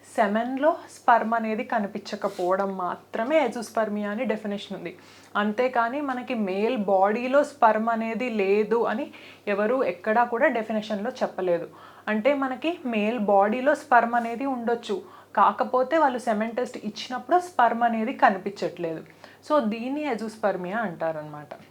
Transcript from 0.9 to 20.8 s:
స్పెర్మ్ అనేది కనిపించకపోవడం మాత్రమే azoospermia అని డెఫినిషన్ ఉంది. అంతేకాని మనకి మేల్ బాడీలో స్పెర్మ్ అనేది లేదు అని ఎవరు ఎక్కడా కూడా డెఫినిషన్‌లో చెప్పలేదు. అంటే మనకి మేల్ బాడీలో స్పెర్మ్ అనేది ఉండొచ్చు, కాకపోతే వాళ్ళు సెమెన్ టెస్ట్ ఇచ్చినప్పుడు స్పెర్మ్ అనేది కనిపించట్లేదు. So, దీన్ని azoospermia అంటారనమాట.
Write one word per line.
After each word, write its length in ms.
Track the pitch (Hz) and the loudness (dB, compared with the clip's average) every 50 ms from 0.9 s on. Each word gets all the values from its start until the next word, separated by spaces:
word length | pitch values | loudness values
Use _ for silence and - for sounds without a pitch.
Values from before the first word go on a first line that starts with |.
| - | -20
స్పెర్మ్ 380 | - - - 240 226 214 220 233 | -2 4 4 4 6 4 0 -2
అనేది 300 | 233 226 220 220 220 254 | -2 0 -2 -4 -4 -4
కనిపించకపోవడం 1120 | - 254 226 202 190 - 208 - - 220 202 - 202 196 - 180 180 190 190 196 196 190 | -2 -2 -2 -2 -2 -6 -10 -10 -10 -10 -4 -6 -6 -4 -2 0 0 2 2 0 -2 -2
మాత్రమే 720 | 190 180 175 - - - _ - 220 226 254 311 320 277 226 | -4 -4 -6 -6 -8 -12 _ -6 -4 -2 2 2 2 2 2
azoospermia 580 | - 240 214 - - 233 220 208 208 208 208 | -2 -6 -10 -4 -2 -2 -2 0 -2 -4 -4
అని 180 | 202 208 220 262 | -4 -4 -4 -2
డెఫినిషన్ 540 | 214 226 214 - 208 202 196 - - 196 170 | -2 -4 -4 -4 -6 -8 -8 -8 -10 -12 -10
ఉంది. 200 | 170 175 - - - - - - - - - | -10 -12 -12 -14 -20 -20 -20 -20 -20 -6 -2
అంతేకాని 640 | 202 208 214 208 247 254 254 254 240 233 233 254 294 | -2 0 0 0 0 -2 0 2 0 0 0 -2 -4
మనకి 340 | 302 277 254 247 240 208 254 | -4 -4 -6 -6 -6 -6 -4
మేల్ 420 | 220 208 185 185 196 214 226 262 | -4 -2 -2 -2 -2 0 0 0
బాడీలో 680 | 226 196 190 196 185 190 208 220 240 247 254 262 285 285 | -2 0 2 4 4 4 2 2 0 -2 2 2 2 2
స్పెర్మ్ 440 | 285 - - 240 220 214 220 220 233 | 2 0 4 4 4 4 4 0 0
అనేది 420 | 226 220 226 226 226 208 254 247 | -2 -2 -2 -4 -4 -4 -4 -2
లేదు 540 | 226 214 190 190 202 214 214 - 220 233 208 | 0 0 2 2 2 2 2 2 2 0 2
అని 280 | - 214 233 294 - - - - - - - _ 208 | 0 -2 -4 -6 -8 -10 -20 -20 -20 -20 -10 _ -2
ఎవరు 360 | 202 190 208 214 254 269 247 | 0 0 2 0 2 2 0
ఎక్కడా 400 | - 180 - - 220 220 233 240 | 0 -2 -4 -2 2 2 2 2
కూడా 240 | 240 240 226 277 320 | 2 2 2 2 2
డెఫినిషన్‌లో 640 | 247 233 220 - 220 214 208 - 220 196 202 254 | 2 0 -4 -2 -4 -4 -4 -4 -6 -4 -4 -6
చెప్పలేదు. 580 | - - 214 190 - - 185 180 170 165 156 - - - - - - - - - | -4 -4 -4 -4 -4 -4 0 0 0 0 -2 -8 -14 -20 -20 -20 -20 -10 -4 -2
అంటే 260 | 214 220 214 269 285 | -2 2 2 2 2
మనకి 440 | 269 269 262 254 - - 320 349 - - | 2 0 -4 -4 -4 -4 -4 -4 -4 -6
మేల్ 320 | 247 233 214 202 214 247 247 | -2 -2 0 0 0 0 0
బాడీలో 560 | 208 196 202 196 196 214 220 254 254 285 302 | 2 4 6 6 6 4 2 2 2 2 2
స్పెర్మ్ 400 | 285 - - 247 233 226 233 240 | 0 2 6 6 6 6 4 0
అనేది 320 | 240 233 233 233 220 269 | -2 -2 -2 -6 -4 -4
ఉండొచ్చు, 560 | 277 262 240 233 226 240 233 233 - 208 185 - - - - - _ - | -4 -4 -2 -2 -2 -2 -2 -2 -6 -6 -6 -6 -12 -20 -20 -20 _ 4
కాకపోతే 600 | 220 196 202 208 - - 214 - 254 262 262 320 330 | 4 4 4 4 2 -2 0 2 0 2 2 4 4
వాళ్ళు 200 | 302 269 247 233 | 4 4 2 0
సెమెన్ 340 | 220 240 214 208 220 226 | -2 -2 -2 0 -2 -2
టెస్ట్ 240 | 220 247 247 247 - | -2 -4 -6 -4 -8
ఇచ్చినప్పుడు 640 | - - 214 - - - - 254 247 - - 320 359 | -10 -10 -10 -10 -10 -10 -8 -8 -10 0 2 2 2
స్పెర్మ్ 440 | 359 - - - 240 226 233 233 | 2 0 2 4 4 4 4 2
అనేది 300 | 240 233 226 220 220 226 | 0 0 2 0 -2 -4
కనిపించట్లేదు. 920 | 269 - 285 240 196 185 - 202 196 - 185 165 - - 170 165 160 160 - - - - - - - - - - | 2 4 4 4 4 2 -6 -8 -6 -4 -6 -6 -4 -6 -6 -6 -6 -8 -12 -16 -20 -20 -20 -20 -20 -20 -4 2
So, 120 | 302 294 | 2 2
దీన్ని 440 | 233 208 220 226 233 254 277 302 302 294 226 | 2 2 -4 -4 -6 -6 -4 -4 -2 -2 -4
azoospermia 600 | 202 226 214 - - - 202 180 180 180 175 196 | -4 -4 -8 -6 -2 -2 -2 0 -2 -4 -4 -4
అంటారనమాట. 800 | 233 | -4